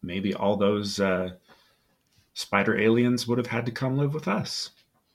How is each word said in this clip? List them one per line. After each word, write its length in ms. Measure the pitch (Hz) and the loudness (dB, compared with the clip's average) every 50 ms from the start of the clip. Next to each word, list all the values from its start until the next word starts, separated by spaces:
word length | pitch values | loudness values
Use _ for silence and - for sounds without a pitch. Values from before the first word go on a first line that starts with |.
maybe 320 | - 90 87 98 95 101 - | -10 -6 -4 -2 -2 -2 -2
all 220 | - 101 101 104 | 0 0 0 2
those, 440 | 101 101 101 107 104 104 101 95 101 | 4 4 2 2 2 0 -4 -2 0
uh, 300 | 98 95 92 90 92 90 90 - _ - - _ _ _ _ _ _ _ _ _ _ _ _ _ _ _ | 2 2 2 0 -2 -4 -8 -12 _ -20 -20 _ _ _ _ _ _ _ _ _ _ _ _ _ _ _
spider 460 | - - - - 101 101 101 110 101 - | -12 -12 -4 0 0 2 2 2 2 4
aliens 480 | 104 113 113 120 123 123 123 117 120 | 4 4 4 4 4 2 2 0 0
would 120 | 117 120 123 | 0 -2 -2
have 100 | 120 - | -2 -2
had 180 | 120 117 117 | -4 -4 -4
to 60 | 123 | -4
come 240 | 120 - 135 131 131 139 | -4 -4 -2 -2 0 0
live 160 | 143 139 147 | 0 -2 -2
with 140 | 156 - 185 | -4 -4 -4
us. 420 | 202 202 - - - - - - - _ _ _ _ _ _ _ | -2 -2 -4 -6 -8 -8 -10 -10 -12 _ _ _ _ _ _ _